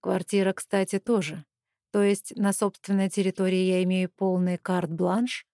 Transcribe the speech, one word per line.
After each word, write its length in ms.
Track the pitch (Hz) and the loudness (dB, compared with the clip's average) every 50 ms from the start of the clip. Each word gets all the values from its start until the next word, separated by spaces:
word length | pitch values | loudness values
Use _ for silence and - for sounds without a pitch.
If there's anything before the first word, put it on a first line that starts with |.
«Квартира, 540 | - 190 190 185 175 - - 202 190 190 190 | 0 0 -2 -2 -2 0 0 2 2 2 0
кстати, 440 | - - - - 196 190 190 - 196 | -2 -6 -2 0 0 0 0 -2 -4
тоже. 460 | _ - 240 208 170 147 156 165 151 _ _ _ _ _ _ _ _ _ | _ 0 0 0 0 -2 -6 -12 -14 _ _ _ _ _ _ _ _ _
То 120 | - 208 202 | 0 2 2
есть 320 | 202 202 - - - - | 2 2 0 -2 -12 -6
на 180 | - 202 196 196 | -2 0 0 0
собственной 560 | - - 202 - - - - 196 196 190 190 | 0 -2 -2 -2 -6 -4 -2 0 2 2 0
территории 540 | - - 196 190 185 - 190 185 185 185 185 | 0 0 0 0 0 0 0 0 2 2 2
я 180 | 185 185 180 185 | 2 2 2 2
имею 260 | 180 185 185 185 180 | 2 0 0 0 -2
полный 480 | _ _ 196 190 185 180 180 180 180 | _ _ -2 0 2 2 0 0 -2
карт-бланш». 880 | 175 _ - 185 180 175 156 165 165 180 180 185 220 240 247 - - - _ | -4 _ -2 -2 0 0 -2 -2 -2 0 0 2 0 0 -2 -4 -8 -14 _